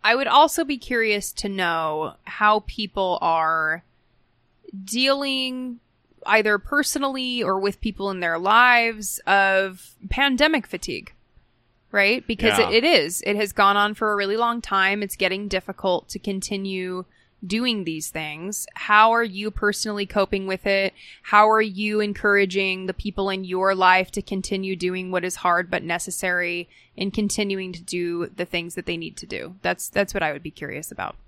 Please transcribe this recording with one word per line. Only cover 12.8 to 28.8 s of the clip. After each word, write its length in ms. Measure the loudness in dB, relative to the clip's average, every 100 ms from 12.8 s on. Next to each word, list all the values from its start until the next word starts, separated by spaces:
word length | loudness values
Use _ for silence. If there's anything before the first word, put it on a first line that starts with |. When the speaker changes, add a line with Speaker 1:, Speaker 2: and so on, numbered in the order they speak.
Speaker 1:
is. 380 | 4 4 2 -4
It 120 | -4 -2
has 160 | -2
gone 240 | 4 4 6
on 180 | 2
for 180 | 0 -2
a 40 | 0
really 200 | -2 0
long 240 | 0 -2
time. 420 | -2 0 2 0
It's 100 | -4 -2
getting 300 | -2 -2 -4
difficult 600 | -4 -6 -4 -2 -2 _
to 80 | -10
continue 840 | -6 -6 -6 -6 -6 -6 -6 -8 -12 _ _ _
doing 380 | -4 -2 0 -2
these 260 | -4 -6 -8
things. 600 | -8 -10 -10 -10 -10 -10
How 360 | -12 4 8 8
are 140 | 6
you 260 | 0 -4 -6
personally 560 | 0 -2 0 -6 -4 -2
coping 400 | 0 0 -2 -4
with 180 | -4
it? 300 | 0 0 0 -4 -20 -20
How 280 | 4 6 8
are 100 | 6
you 380 | 2 -2 -2 0
encouraging 880 | -2 0 2 4 2 0 -2 -2 -6
the 80 |
people 360 | -6 -6 -4 -4
in 120 | -4
your 320 | -4 0 2
life 380 | 4 6 6 2
to 100 | -6
continue 540 | -6 -6 -4 -4 -4 -4
doing 340 | -4 -4 -4
what 140 | -4
is 100 | -4 -4
hard 320 | 0 0 0
but 140 | -6
necessary 840 | -4 -6 -6 -6 -2 -2 -2 -6 -10 _ _ -6
and 160 | -4
continuing 600 | 0 -2 0 -2 -4 -6
to 100 | -12
do 440 | -8 -4 -4 -4 -6
the 160 | -6
things 320 | -4 -4 -6
that 100 | -10